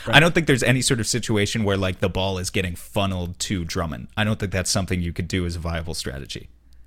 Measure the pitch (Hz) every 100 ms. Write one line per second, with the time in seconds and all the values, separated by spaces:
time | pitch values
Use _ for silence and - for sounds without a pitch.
0 | - 127 165 170 156 127 123 131 - 123
1 | 104 120 - 107 101 117 101 98 95 92
2 | 98 95 95 92 90 101 92 87 - 104
3 | 98 92 87 87 - 98 85 95 85 62
4 | - - 107 110 101 92 90 104 92 92
5 | 85 - 85 92 87 85 82 85 80 78
6 | - 67 65 - - - - -